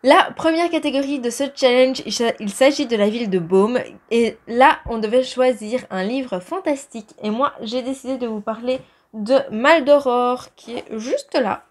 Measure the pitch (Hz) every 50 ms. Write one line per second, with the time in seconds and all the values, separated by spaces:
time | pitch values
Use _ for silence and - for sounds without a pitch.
0 | - 254 294 - - - 247 - - 320 320 330 349 339 330 311 302 294 247 277
1 | 277 269 285 269 240 240 233 - 277 269 269 - 277 247 240 254 254 262 262 -
2 | - - 202 - 240 233 - - 220 202 202 - 262 277 294 - 285 233 233 208
3 | 202 208 208 240 240 208 185 185 165 160 185 190 196 226 247 - - - - -
4 | _ _ 220 233 233 220 - - _ - 226 240 254 - - - - - 233 226
5 | 214 208 226 254 254 254 - 247 254 254 247 208 214 214 233 254 - - 196 185
6 | 190 202 247 277 262 247 196 180 180 - 320 381 370 320 294 277 - _ - 226
7 | 208 _ - - - 214 214 233 277 277 - - 240 214 226 254 240 254 269 262
8 | - 247 269 254 247 233 220 214 208 226 220 220 233 247 254 262 254 _ _ _
9 | _ _ - 220 208 208 262 269 - - 214 214 240 285 330 330 254 277 294 285
10 | 285 262 240 247 247 247 247 247 - - _ _ - - 233 - - - - 220
11 | 220 254 494 587 554 _ - 311 247 196 - - _ _